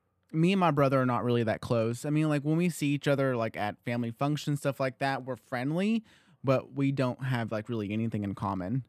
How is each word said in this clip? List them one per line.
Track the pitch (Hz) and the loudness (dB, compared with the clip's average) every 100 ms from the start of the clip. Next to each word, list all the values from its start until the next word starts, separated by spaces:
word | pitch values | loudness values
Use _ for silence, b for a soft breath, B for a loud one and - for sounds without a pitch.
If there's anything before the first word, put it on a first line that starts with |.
| _ _ _ | _ _ _
Me | 160 170 | 2 2
and | 196 | 4
my | 170 | 4
brother | 147 135 135 | 4 4 4
are | 127 | 2
not | 120 | 2
really | 117 120 | 2 2
that | 110 98 | 2 0
close. | - 117 113 123 | 0 2 2 -2
I | 147 | -2
mean, | 151 156 | 0 2
like, | 147 | 0
when | 143 160 | 0 2
we | 180 | 0
see | - 143 | 0 0
each | 143 147 | 0 2
other, | 139 135 123 | 2 2 0
like, | 113 80 | -2 -2
at | 104 - - | -4 -4 -4
family | 120 117 | -4 -4
functions, | 117 143 147 - 143 | -2 -2 0 -2 -2
stuff | 147 135 | -2 -2
like | 135 - | -4 -2
that, | 139 135 | -2 -2
we're | 127 120 | -6 -10
friendly, | - 123 135 165 208 226 b b b b | -8 -4 -2 0 0 0 b b b b
but | 135 131 - | 2 2 0
we | 135 139 | -2 0
don't | 139 127 - | 0 -2 -2
have, | 131 123 110 | -4 -2 -2
like, | 110 110 | -4 -4
really | 117 101 | -4 -2
anything | 107 113 107 101 | -2 -2 -2 -4
in | 95 | -4
common. | 101 95 90 131 | -4 -2 -4 -4